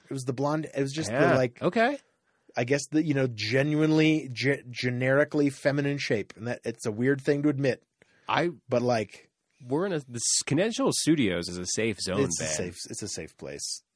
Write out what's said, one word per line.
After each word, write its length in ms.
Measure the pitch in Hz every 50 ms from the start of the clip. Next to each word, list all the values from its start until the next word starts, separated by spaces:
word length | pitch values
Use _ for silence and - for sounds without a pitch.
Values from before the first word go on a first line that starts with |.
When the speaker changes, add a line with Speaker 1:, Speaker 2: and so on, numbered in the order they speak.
| _ -
Speaker 1:
It 40 | 139
was 100 | 135 127
the 100 | 127 120
blonde. 360 | 127 139 147 156 160 151 - -
It 60 | 139
was 120 | 139 139 139
just 180 | 156 - 101
Speaker 2:
Yeah. 200 | 117 135 160 175
Speaker 1:
the, 40 | 151
like, 260 | 131 131 120 - -
Speaker 2:
Okay. 360 | - 180 - 220 226 262 294 - _ _ _ _ _ _ _ _ _ _ - 123
Speaker 1:
I 60 | 127
guess 240 | 120 139 143 - -
the, 160 | 151 156 160
you 100 | 156 139
know, 140 | 139 131 127
genuinely, 1000 | 117 104 107 107 123 135 139 151 151 151 156 156 156 156 156 156 156 156 135 135 120
ge-, 300 | 110 120 139 139 - 120 123
generically 800 | 120 - 123 127 127 123 131 131 135 143 147 143 - 151 143 143
feminine 460 | 139 - - 143 135 143 143 143 143 139
shape. 340 | - - 131 104 95 - - -
And 100 | 110 120
that, 140 | 120 - -
it's 220 | 117 113 - -
a 60 | 117
weird 300 | 104 110 123 135 143 139
thing 220 | - 156 143 143 143
to 60 | 151
admit. 340 | 143 135 135 127 113 - _ _ _ _ _ _ _ _ _ -
Speaker 2:
I 220 | 113 147 165 175 143 - _ -
Speaker 1:
But, 120 | 123 120
like, 480 | 123 123 120 113 107 - - - - _ _ _ _ _ _ - 131 123
Speaker 2:
we're 180 | 135 156 190
in 80 | 202 175
a, 80 | 151 131 135
this 160 | 120 117 - - - - -
Conventional 460 | - 135 156 196 233 226 - 277 196 127
Studios 540 | - - 147 170 143 117 95 87 87 85 87
is 100 | 90 90
a 60 | 90
safe 340 | - - 110 110 113 98 -
zone, 220 | - 98 90 104
Speaker 1:
It's 180 | 90 90 85 -
a 40 | 80
Speaker 2:
Ben. 80 | 78 78
Speaker 1:
safe, 240 | - 92 90 87 - - -
it's 140 | 113 - 107
a 40 | 98
safe 280 | - - 80 76 _ -
place 460 | - 69 71 71 - - - - _ _ _